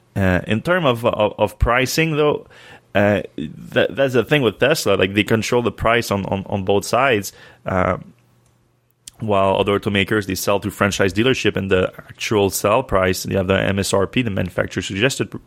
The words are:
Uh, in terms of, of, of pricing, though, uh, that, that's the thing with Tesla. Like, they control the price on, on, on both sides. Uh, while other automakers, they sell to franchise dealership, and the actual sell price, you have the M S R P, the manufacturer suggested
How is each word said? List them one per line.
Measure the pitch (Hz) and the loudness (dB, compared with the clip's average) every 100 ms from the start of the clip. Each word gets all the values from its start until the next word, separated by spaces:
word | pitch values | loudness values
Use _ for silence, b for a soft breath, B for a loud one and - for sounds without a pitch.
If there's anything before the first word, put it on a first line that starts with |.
| _ | _
Uh, | - 95 90 - | -2 2 2 0
in | 110 | -2
terms | 165 185 151 | 0 0 2
of, | 117 | 0
of, | 117 - 107 - | 0 2 0 0
of | 104 - | -2 0
pricing, | - 123 131 - 160 | 0 2 0 0 0
though, | 147 151 - - B B B _ | 2 0 0 -6 B B B _
uh, | 95 101 101 - - | 2 2 2 -2 -8
that, | 73 - - - - | -10 -10 -4 0 0
that's | 104 135 | 0 0
the | 123 | 2
thing | 104 147 | 2 2
with | 120 95 | 2 2
Tesla. | 123 156 - 98 | 2 2 0 2
Like, | 95 | 2
they | 101 | 0
control | 98 113 104 123 | 2 0 2 0
the | 117 | 0
price | - 113 117 113 | -2 0 0 0
on, | 101 95 | -2 -2
on, | 101 - | -6 -4
on | 104 | -4
both | 95 101 | 0 0
sides. | - 113 139 113 98 B B B - | 0 0 2 0 -2 B B B -4
Uh, | 92 92 - - - _ _ _ _ _ _ _ _ - - | 0 0 -2 -8 -20 _ _ _ _ _ _ _ _ -20 -8
while | 110 98 98 98 | -2 2 2 2
other | 98 101 | 2 0
automakers, | 104 101 95 107 95 | 0 0 0 0 -2
they | |
sell | 92 - 101 | -4 -2 -2
to | 101 | -2
franchise | - 98 90 101 | 0 0 2 0
dealership, | 92 120 127 107 98 | 2 0 0 -2 -4
and | 95 | 0
the | 92 92 - | 0 0 -4
actual | - - - 107 98 | -20 -12 -2 0 0
sell | - 101 113 | 0 0 0
price, | 127 101 92 95 | 0 0 0 0
you | - 101 | -2 -2
have | 92 | 0
the | 95 | 0
M | 107 98 | 0 -2
S | 95 | 0
R | 98 95 | 0 0
P, | - | -2
the | 120 | -2
manufacturer | 98 95 - 104 - | -2 -4 -4 -4 -6
suggested | 90 95 123 - 117 - | -6 0 0 0 -6 -10